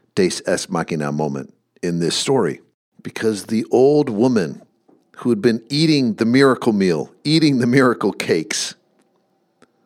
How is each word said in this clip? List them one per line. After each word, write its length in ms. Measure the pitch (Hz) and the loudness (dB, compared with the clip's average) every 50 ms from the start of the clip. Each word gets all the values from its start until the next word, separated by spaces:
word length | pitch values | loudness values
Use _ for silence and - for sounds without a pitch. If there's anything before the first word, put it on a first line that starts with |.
| _ _ _ | _ _ _
Deus 280 | - 95 87 - - - | -2 0 0 -2 -4 -4
Ex 220 | - 92 82 - - | -4 -4 -4 -4 -6
Machina 440 | 95 82 82 - 87 80 73 71 73 | -6 -6 -4 -4 -6 -6 -4 -6 -4
moment 420 | 73 76 73 69 69 67 - _ _ _ _ _ _ - | -4 -6 -6 -6 -8 -12 -14 _ _ _ _ _ _ -6
in 180 | 90 85 85 | -6 -4 -2
this 160 | 85 80 - | -2 -2 -2
story, 440 | - - - 139 131 101 78 65 - _ _ _ _ _ _ _ _ _ | -4 -2 0 0 0 0 -2 -4 -6 _ _ _ _ _ _ _ _ _
because 440 | - - - - 113 110 98 90 | -16 -12 -4 -4 -4 -4 -4 -6
the 180 | - 113 110 110 - | -4 -4 -4 -2 0
old 380 | - 113 131 143 147 151 147 131 | 2 4 4 4 4 2 0 0
woman 540 | 110 101 113 131 127 110 87 73 65 - - _ _ _ _ _ _ _ _ _ _ - | 0 0 0 2 2 0 -2 -2 -6 -12 -20 _ _ _ _ _ _ _ _ _ _ -8
who 120 | - 127 | -2 -2
had 120 | 117 104 95 | -2 2 2
been 200 | 123 113 120 - - | 0 0 0 -6 -8
eating 460 | 139 143 165 160 156 143 131 117 104 | -2 0 2 2 2 2 2 0 0
the 100 | - 117 | 0 0
miracle 480 | 113 120 131 139 139 123 - - 127 110 | 2 4 4 4 4 2 2 0 0 0
meal, 400 | 101 95 92 82 76 65 - - _ _ | 2 2 2 0 -2 -4 -8 -12 _ _
eating 360 | 147 156 165 165 151 139 123 | 0 0 2 4 2 2 2
the 80 | 123 | 0
miracle 460 | 120 123 139 135 127 113 - - 104 - | 2 4 4 4 4 2 0 -2 -4 -2
cakes, 600 | - - - 110 85 78 - - - - - - _ _ _ _ _ _ _ _ _ _ _ _ _ _ _ _ _ _ _ _ _ _ | -4 -2 -2 -2 -2 -2 -6 -8 -10 -10 -10 -12 _ _ _ _ _ _ _ _ _ _ _ _ _ _ _ _ _ _ _ _ _ _